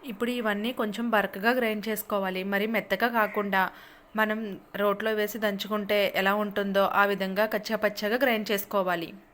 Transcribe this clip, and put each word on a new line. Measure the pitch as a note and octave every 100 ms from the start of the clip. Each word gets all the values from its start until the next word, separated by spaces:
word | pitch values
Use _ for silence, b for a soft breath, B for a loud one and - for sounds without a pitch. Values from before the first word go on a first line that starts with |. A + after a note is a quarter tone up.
| C#4+
ఇప్పుడు | G3+ A#3 B3
ఇవన్నీ | A3 G3+ A3 B3+
కొంచెం | A3 G3+ A#3
బరకగా | A3 F#3+ G3 G#3 B3+
గ్రైండ్ | A#3 G#3+ G#3
చేసుకోవాలి. | G#3+ - G#3 F#3+ F#3 F#3+
మరి | G3 G#3+ A3
మెత్తగా | F#3+ F#3+ A#3+ A#3
కాకుండా | G#3 G#3 G3+ F#3+ F#3 B B B B G#3+
మనం | G#3+ G#3+ A3 F#3+ - -
రోట్లో | G3+ G3+ A3 G#3+
వేసి | G#3 A3 G#3+
దంచుకుంటే | G3 G3 G#3 G3+ G#3 G3 -
ఎలా | F#3+ G3+ G#3
ఉంటుందో | G3+ G3+ G3 G3 -
ఆ | G3+
విధంగా | G3 F#3+ F#3+ A3
కచ్చాపచ్చాగా | A3 G3+ A3 G#3+ G#3 G#3+ A#3+ C4
గ్రైండ్ | A3 G#3+
చేసుకోవాలి. | G3+ G3 G#3 F#3 F3 E3 - -